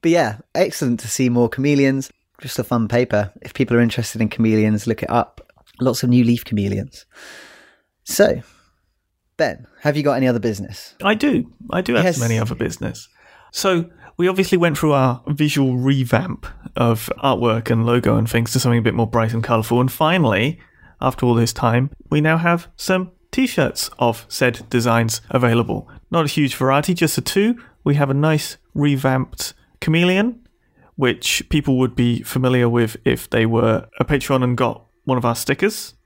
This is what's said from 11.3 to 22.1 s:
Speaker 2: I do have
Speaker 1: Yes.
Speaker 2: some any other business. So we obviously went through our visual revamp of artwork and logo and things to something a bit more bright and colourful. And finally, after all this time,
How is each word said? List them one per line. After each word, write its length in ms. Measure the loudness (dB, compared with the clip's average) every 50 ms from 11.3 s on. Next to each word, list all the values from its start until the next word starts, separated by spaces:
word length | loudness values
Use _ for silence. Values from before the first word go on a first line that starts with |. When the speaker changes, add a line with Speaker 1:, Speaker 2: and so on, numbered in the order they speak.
| 0 0 -2 -4 -12 _ -12 -6
Speaker 2:
I 100 | -4 -4
do 140 | -2 0 0
have 100 | 2 2
Speaker 1:
Yes. 120 | 2 0 0
Speaker 2:
some 80 | -2
any 120 | -2 0 -2
other 160 | -2 -4 -4
business. 540 | -4 -4 -6 -6 -6 -8 -10 -10 -12 -18 _ _ _ _ -20 -20 -20 -20 -14
So 360 | -10 -2 0 0 0 0 -2 -4 -12 -20 -20 -18 _ 0
we 100 | 0 0
obviously 300 | 2 0 2 2 2 2
went 180 | 2 2 0
through 160 | 2 2 2
our 300 | 4 4 4 2 0 -2 -4 -6
visual 480 | -2 0 0 0 2 2 2 2 0 0
revamp 680 | 2 2 2 2 2 2 0 0 0 -2 -8 -10 -12 -18 -18 -16 -20 -10 -2
of 320 | 0 0 0 0 -2 -4 -10 -8 -2 0
artwork 460 | 0 0 2 2 0 0 0 0 -2
and 160 | 0 0 2
logo 300 | 2 2 2 2 2 2
and 120 | 2 0 0
things 240 | 0 -2 -2 0
to 80 | -2 -2
something 180 | 0 2 2 2
a 20 |
bit 120 | 2 0 0
more 120 | 0 -2
bright 260 | 0 0 0 0 0
and 100 | -2 -4
colourful. 380 | -2 0 0 -2 0 0 2 2
And 100 | 2 0
finally, 680 | 0 0 0 0 2 2 2 2 2 0 0 -2 -4 -8 -16 _ _ _ -20 -20 _ _
after 240 | -4 -4 -2 0 0
all 100 | 2 2
this 180 | 2 2 0
time, 380 | -2 -2 0 0 2 2 0 -2 -6 -14 -8 -2